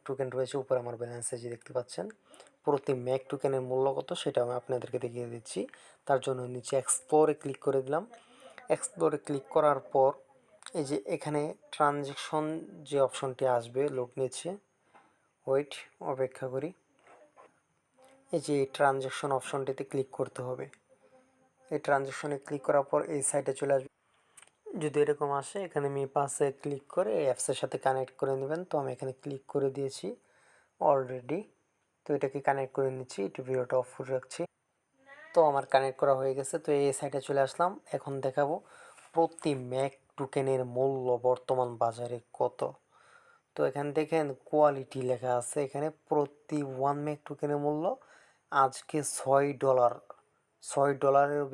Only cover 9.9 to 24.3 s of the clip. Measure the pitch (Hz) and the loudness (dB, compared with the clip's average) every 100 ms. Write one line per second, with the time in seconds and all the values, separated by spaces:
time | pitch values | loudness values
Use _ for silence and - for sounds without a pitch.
9.9 | 139 135 - _ _ _ _ - 175 135 | 4 4 2 _ _ _ _ -10 -6 -2
10.9 | 147 - 160 151 147 151 - - - 147 | -4 -4 -4 -2 -2 -2 -6 -10 2 2
11.9 | 143 139 139 - 156 156 160 - 175 147 | 2 -4 -8 -4 -4 -2 -6 -10 -18 -4
12.9 | 139 131 - 135 127 131 123 117 123 143 | 2 2 0 -6 -2 0 0 -2 -2 -2
13.9 | 131 123 - 131 - 170 202 _ _ _ | -2 -6 -4 -6 -4 -10 -10 _ _ _
14.9 | - _ _ _ _ - 135 143 - - | -20 _ _ _ _ 0 0 0 -10 -16
15.9 | - 170 131 131 - 131 131 156 - _ | -10 -6 -2 -4 -4 -6 -6 -6 -12 _
16.9 | _ _ - - _ - _ _ _ _ | _ _ -20 -20 _ -20 _ _ _ _
17.9 | _ - - - 165 139 143 135 - 139 | _ -20 -20 -6 -4 0 0 0 2 2
18.9 | 135 131 - 147 131 - 139 135 131 139 | 4 -2 -4 -2 -2 -2 -6 -4 -6 -4
19.9 | 139 127 - 127 - 127 127 135 _ _ | -4 -4 -4 -6 -4 -8 -8 -10 _ _
20.9 | _ _ - _ _ _ _ - 151 - | _ _ -20 _ _ _ _ -6 -4 2
21.9 | 139 135 - 151 139 - 143 - 143 139 | 2 0 -6 -6 -6 -6 -6 2 2 4
22.9 | 151 147 147 - 143 139 139 139 135 135 | 0 0 -2 0 0 -2 -2 2 0 0
23.9 | _ _ _ _ | _ _ _ _